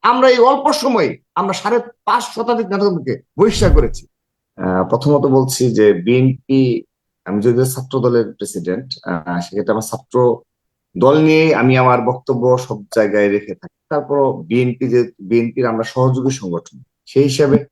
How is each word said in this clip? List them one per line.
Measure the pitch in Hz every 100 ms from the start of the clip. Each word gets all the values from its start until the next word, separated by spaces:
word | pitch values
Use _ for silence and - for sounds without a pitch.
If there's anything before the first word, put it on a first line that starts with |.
আমরা | 214 247 262
এই | 247
অল্প | 240 269 277
সময়ে | 294 277 226 139 - _
আমরা | - 190
সাড়ে | 185 208 240 233 _
পাঁচ | - 233 277
শতাধিক | - 226 233 196
নেতাকর্মীকে | 196 202 175 131 113 _ -
বহিষ্কার | 208 - 190
করেছি। | - - - - _ _ _ _ -
আহ, | 92 92 92
প্রথমত | 120 139 143 139
বলছি | 131 131 - 127
যে | 107 107
বিএনপি, | 92 90 123 131 131 _ 135 127 117 - _ _ _
আমি | - 101
যদিও | 113 120
ছাত্র | 131 131 131 135
দলের | 123 120
প্রেসিডেন্ট, | 107 - 101 95 87 95 131 -
আহ, | - 87 80 87
সেক্ষেত্রে | 90 98 104
আমার | 107
ছাত্র | 107 - _ 127 123 113 _ _ _ _ _ -
দল | 127 156
নিয়ে | 156 156 160
আমি | 147 127 131
আমার | 127 123
বক্তব্য | 117 123 - 120 123 127
সব | 127 107 101
জায়গায় | - 107 104 101
রেখে | 101 104
থাকি। | 92 - _ _
তারপরও | 151 143 143 135
বিএনপি | - 82 117 123 123 131
যে, | 120 117 _
বিএনপির | 95 117 117 113 123
আমরা | 113
সহযোগী | 113 - 131 131 131
সংগঠন, | 131 95 85 - 67 - _ _
সেই | 131
হিসাবে | 139 131 143 165 -